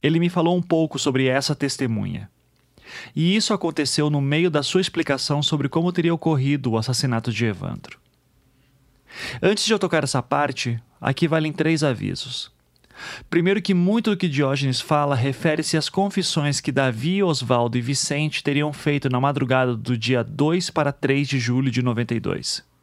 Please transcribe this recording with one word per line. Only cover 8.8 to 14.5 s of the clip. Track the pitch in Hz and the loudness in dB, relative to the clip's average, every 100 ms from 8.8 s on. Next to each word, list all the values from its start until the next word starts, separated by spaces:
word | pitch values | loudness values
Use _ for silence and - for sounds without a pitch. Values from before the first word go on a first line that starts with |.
| _ _ _ - - 123 | _ _ _ -14 -12 0
Antes | 185 208 | 0 2
de | 214 | 0
eu | 214 | 0
tocar | 185 160 | 2 0
essa | 139 131 | 2 -2
parte, | - 143 143 127 120 117 - _ | 0 0 0 -2 -4 -6 -8 _
aqui | - 139 165 | -2 0 2
valem | 160 156 | 2 0
três | - 151 160 | 0 0 2
avisos. | 147 107 101 - - - - _ _ _ _ - - - - | 0 0 -4 -6 -8 -10 -12 _ _ _ _ -18 -16 -16 -2
Primeiro | 170 175 202 | 0 2 2
que | 185 | 2
muito | 180 180 226 226 | 2 4 2 2
do | 202 | 0
que | 180 | 0
Diógenes | 135 139 | 0 0